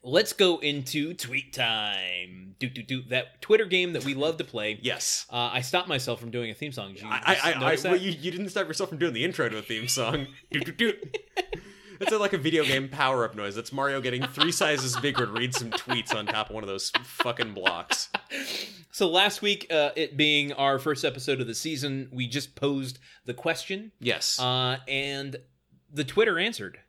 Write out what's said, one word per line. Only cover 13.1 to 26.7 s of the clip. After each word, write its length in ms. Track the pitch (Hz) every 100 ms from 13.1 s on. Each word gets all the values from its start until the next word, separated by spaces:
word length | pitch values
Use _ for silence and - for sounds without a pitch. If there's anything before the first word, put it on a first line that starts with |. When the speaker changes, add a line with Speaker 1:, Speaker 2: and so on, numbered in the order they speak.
| 131 113 104
Speaker 2:
noise. 200 | 101 98
That's 180 | 113
Mario 260 | 135 139 135
getting 240 | 127 123 131
three 260 | 131 175
sizes 420 | 170 170 147 131 123
bigger 280 | 143 135 117
to 60 |
read 200 | 110 127
some 160 | 123 117
tweets 440 | 113 - 123 107 110
on 100 | 104
top 220 | 110 107
of 60 | 107
one 80 |
of 60 | 101
those 220 | 98 - -
fucking 500 | 127 - 120 117 113
blocks. 560 | 98 92 85 90 - - - - 277 269 - 233 196 165
Speaker 1:
So 180 | - 185
last 320 | 175 202 202
week, 260 | 208 202 -
uh, 200 | 160 147 -
it 180 | 160 139
being 380 | 151 147 143
our 260 | 143 139 135
first 240 | 143 139
episode 380 | 156 131 127 131
of 60 | 117
the 60 |
season, 540 | 113 160 151 143 135 131
we 120 | 127 123
just 300 | 131 135 -
posed 440 | 143 139 131 131 - - -
the 80 |
question. 580 | 123 165 160 - 196 220 _
Speaker 2:
Yes. 400 | 117 85 - -
Speaker 1:
Uh, 380 | 127 127 127 131 131
and 500 | 139 139 139 139 131 - _ _ _ _
the 140 | 147 139
Twitter 340 | - 220 170
answered. 400 | 202 226 98